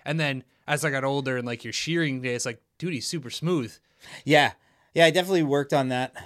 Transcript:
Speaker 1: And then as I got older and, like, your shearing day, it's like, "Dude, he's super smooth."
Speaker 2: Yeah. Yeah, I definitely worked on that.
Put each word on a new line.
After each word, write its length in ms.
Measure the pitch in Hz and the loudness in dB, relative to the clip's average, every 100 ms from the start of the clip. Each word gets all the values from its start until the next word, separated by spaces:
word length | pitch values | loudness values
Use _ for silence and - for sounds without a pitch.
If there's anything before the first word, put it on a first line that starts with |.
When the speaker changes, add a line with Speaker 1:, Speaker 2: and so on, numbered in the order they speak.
| 135 | -6
Speaker 1:
And 120 | 156 | -2
then 280 | 147 131 - _ - | -2 -4 -10 _ -6
as 200 | 147 156 | -2 -2
I 60 | |
got 120 | 135 | -2
older 320 | 135 139 131 127 | 0 -2 -2 -4
and, 80 | 120 | -4
like, 200 | 120 117 | -8 -8
your 80 | |
shearing 480 | - 151 170 151 131 | -6 -2 -2 0 -2
day, 140 | 127 120 | -4 -4
it's 100 | 131 | -6
like, 160 | 117 _ _ | -8 _ _
"Dude, 160 | 170 | -6
he's 120 | 139 - | -6 -6
super 220 | 165 120 | -6 -8
smooth." 420 | - 160 170 113 - _ _ - - | -6 -2 -2 -4 -10 _ _ -20 -10
Speaker 2:
Yeah. 300 | 135 147 127 - _ _ _ | 4 6 4 0 _ _ _
Yeah, 120 | 165 165 | 4 6
I 60 | |
definitely 320 | 165 180 185 | 6 2 2
worked 300 | 147 143 139 | 4 2 2
on 160 | 147 131 | 0 2
that. 240 | 127 131 - | -2 -4 -8